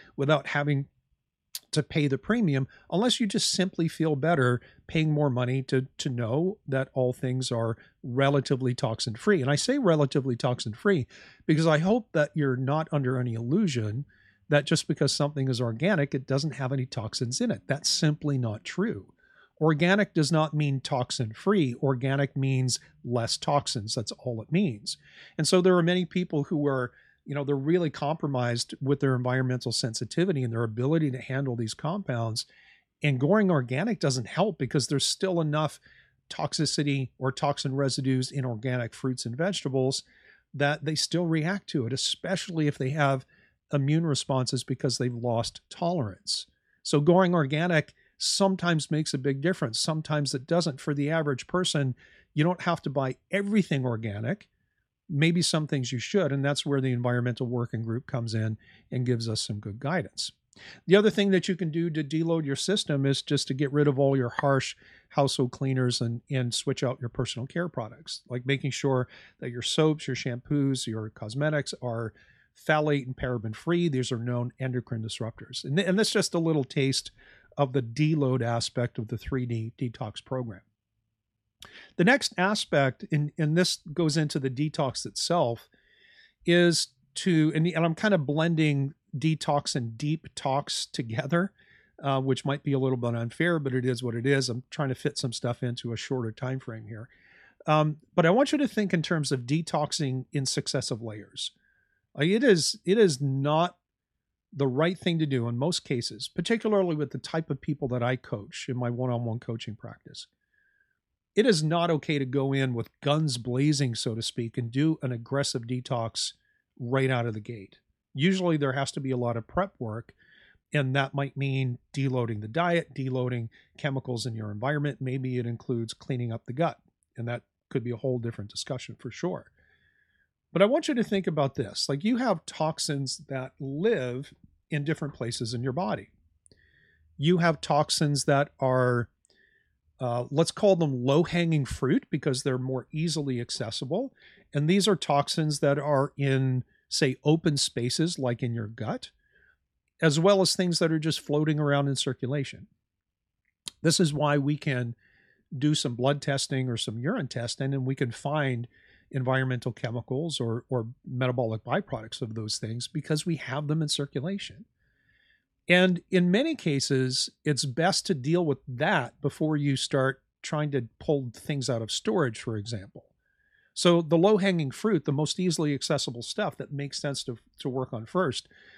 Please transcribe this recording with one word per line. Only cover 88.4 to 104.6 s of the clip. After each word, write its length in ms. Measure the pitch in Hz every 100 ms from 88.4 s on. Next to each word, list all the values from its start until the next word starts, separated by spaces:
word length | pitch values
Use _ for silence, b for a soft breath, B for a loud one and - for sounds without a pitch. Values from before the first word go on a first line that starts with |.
| 165 160 156 139 139 - _ 139
detox 600 | 160 156 - 143 - 143
and 200 | 117 113
deep 320 | 147 165 -
talks 520 | - 139 135 - - -
together, 640 | - 117 110 143 170 196 b b b b -
uh, 180 | 139 135
which 240 | 135 127
might 200 | 139 143
be 80 | -
a 60 | 135
little 180 | 131 123
bit 180 | 120
unfair, 440 | 117 120 - 170 170
but 140 | 139
it 120 | 127
is 180 | 127 120
what 140 | 123 117
it 100 | 127
is. 220 | 139 123
I'm 160 | 120 -
trying 180 | - 139
to 60 |
fit 220 | 131 147 -
some 160 | 127
stuff 300 | 113 123 120
into 300 | 123 120 117
a 40 | 113
shorter 360 | - 131 113
time 260 | 110 127 131
frame 280 | - 113 107
here. 220 | 110 117 b b b b b -
Um, 320 | 156 156 147 _
but 120 | - 165
I 40 |
want 220 | 214 285
you 60 | 294
to 100 | 285
think 240 | - 202
in 100 | 175
terms 300 | - 165 143
of 100 | 135
detoxing 840 | 120 156 160 156 147 - 139 131 -
in 140 | 143 135
successive 540 | - - 139 - 110
layers. 520 | 117 107 98 - - - _ _ _ _ _ -
Like, 120 | 156
it 160 | 220
is, 340 | 269 180 - -
it 140 | 175 214
is 220 | 196 131
not 560 | 139 135 143 156 175 - _ _ _ _ _ _ _
the 140 | 160